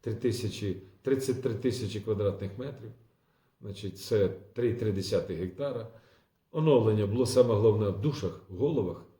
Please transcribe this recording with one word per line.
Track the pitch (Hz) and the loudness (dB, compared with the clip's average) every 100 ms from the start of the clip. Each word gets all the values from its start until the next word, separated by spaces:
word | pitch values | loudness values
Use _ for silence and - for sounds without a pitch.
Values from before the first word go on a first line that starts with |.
три | - | -6
тисячі, | 104 123 104 104 - 101 90 - _ | -2 -2 -2 -4 -4 -6 -6 -12 _
тридцять | - 135 - 123 | -2 -2 0 -2
три | 123 | -2
тисячі | 110 127 117 107 107 | -2 -2 -2 -6 -6
квадратних | 110 104 101 92 98 110 | -4 0 0 -2 -8 -8
метрів. | 139 143 113 - _ _ _ _ _ _ | -12 -12 -16 -20 _ _ _ _ _ _
Значить, | 107 98 101 - | -14 -10 -10 -10
це | - 110 92 - - | 0 2 2 0 -12
три, | - 120 | -2 -2
три | - 107 | 0 -2
десятих | 98 92 101 80 82 | -2 0 -2 -2 -6
гектара. | 90 - 143 120 110 - _ _ _ _ _ | -6 -6 -6 -6 -10 -18 _ _ _ _ _
Оновлення | 156 156 131 110 107 101 | 0 6 6 6 4 2
було | 113 120 | 2 4
саме | 127 120 107 | 6 6 6
головне | 110 104 101 | 6 4 0
в | 92 | 0
душах, | 139 143 - - - | -2 -2 -6 -8 -14
в | 92 | -4
головах | 139 147 90 82 - | 0 0 -2 -6 -16